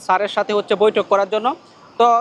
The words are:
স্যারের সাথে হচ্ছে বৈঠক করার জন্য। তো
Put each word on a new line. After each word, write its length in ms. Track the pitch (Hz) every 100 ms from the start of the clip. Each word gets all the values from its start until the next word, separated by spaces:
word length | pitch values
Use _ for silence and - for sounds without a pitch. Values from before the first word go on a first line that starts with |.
| -
স্যারের 260 | 185 202 -
সাথে 160 | 202 208
হচ্ছে 160 | 202 196
বৈঠক 220 | 214 208 196
করার 160 | 196 196
জন্য। 140 | 214 233 320 - - - -
তো 80 | 233 233